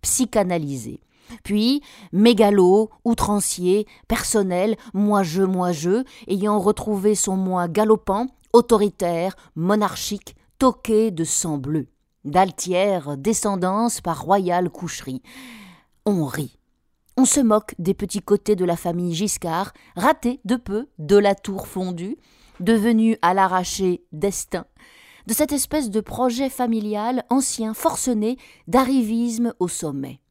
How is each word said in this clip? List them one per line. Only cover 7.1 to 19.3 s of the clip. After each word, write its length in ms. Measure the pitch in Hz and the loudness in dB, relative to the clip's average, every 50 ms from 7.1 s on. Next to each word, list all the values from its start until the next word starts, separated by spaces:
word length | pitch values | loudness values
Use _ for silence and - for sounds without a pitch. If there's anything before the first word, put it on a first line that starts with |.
| 214 | 2
son 220 | 190 - - 190 | 2 0 -2 -2
moi 320 | 190 190 190 185 180 175 175 | -2 -2 0 0 -2 -2 -2
galopant, 580 | 165 202 214 214 220 214 - - 190 202 247 262 _ _ _ _ | 0 0 4 4 4 2 2 -2 -2 -2 -2 -6 _ _ _ _
autoritaire, 840 | - 233 233 - 233 214 208 208 - _ 190 175 170 165 170 190 190 - - - _ | 4 4 6 6 4 4 4 0 -2 _ -2 -2 0 0 -2 -4 -4 -8 -18 -16 _
monarchique, 800 | 160 165 185 208 214 208 196 - - - - 208 202 _ - - _ _ _ _ _ | -6 -2 0 0 0 0 -2 -4 -6 -8 -8 -8 -10 _ -16 -20 _ _ _ _ _
toqué 500 | 269 262 - - _ - 226 214 220 226 | 2 2 2 2 _ 0 0 2 2 0
de 140 | 190 160 165 | -2 -4 -4
sang 340 | 160 - - - 175 156 143 | -4 -2 -4 -4 -4 -6 -6
bleu, 300 | 127 135 151 160 135 _ _ _ _ _ _ _ _ | -4 -4 -4 -4 -4 _ _ _ _ _ _ _ _
d'altière 920 | 139 147 180 190 190 - - - 175 180 175 190 208 196 180 143 139 147 139 | -2 2 2 2 2 0 -8 -8 -4 -2 0 0 0 0 -2 -4 -6 -10 -4
descendance 840 | 139 190 226 - - 214 202 190 175 180 190 208 233 240 - - | -2 -2 -2 0 0 -2 -2 -2 -2 -2 0 0 -2 -2 -2 -4
par 220 | - 180 165 147 | -6 -6 -6 -6
royale 480 | - 160 190 208 196 180 175 175 180 175 | 0 2 2 2 2 2 0 0 0 -2
coucherie. 540 | - - - 165 - - - - 131 131 _ - - 262 262 254 233 220 202 190 175 _ _ _ _ _ _ | -4 -8 -10 -10 -10 -10 -12 -10 -12 -12 _ -16 -20 -20 -20 -20 -20 -20 -20 -20 -20 _ _ _ _ _ _
On 180 | 208 208 185 156 | -2 0 0 0
rit. 340 | 135 117 - 147 123 _ _ _ _ _ _ _ _ _ _ _ _ _ - | -2 -4 -8 -10 -10 _ _ _ _ _ _ _ _ _ _ _ _ _ 2
On 80 | 262 | 2
se 140 | 262 - 294 | 4 4 2
moque 340 | 269 226 214 214 208 - - - | 4 4 4 2 2 -2 -12 -6
des 160 | 165 170 196 | -2 -2 -2
petits 260 | - - 190 - 208 | -2 -2 -6 -6 -8
côtés 340 | - - 202 202 _ - 214 | 0 2 2 2 _ 0 0
de 80 | 180 185 | 0 2
la 140 | 180 170 165 | -2 -2 -2
famille 380 | - 180 170 175 175 180 170 | -2 -4 -4 -2 -4 -4 -2
Giscard, 580 | 160 202 208 | -2 -2 -4